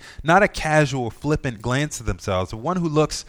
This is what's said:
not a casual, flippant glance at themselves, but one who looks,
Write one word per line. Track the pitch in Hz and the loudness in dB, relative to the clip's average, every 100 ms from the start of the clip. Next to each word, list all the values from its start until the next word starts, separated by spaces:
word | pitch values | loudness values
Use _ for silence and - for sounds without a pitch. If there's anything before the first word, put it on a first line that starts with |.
| - - | -20 -4
not | 147 180 | 4 6
a | 202 | 4
casual, | - 156 156 147 131 117 | 0 0 2 2 0 -4
flippant | - 147 151 135 104 | -4 -2 -2 -2 -6
glance | 123 127 147 - | -2 -2 -2 -4
at | 107 | -6
themselves, | 95 - 92 92 | -4 -2 -2 -2
but | 110 | -6
one | 131 185 | -4 -2
who | 170 | 0
looks, | 151 151 - | 2 0 -2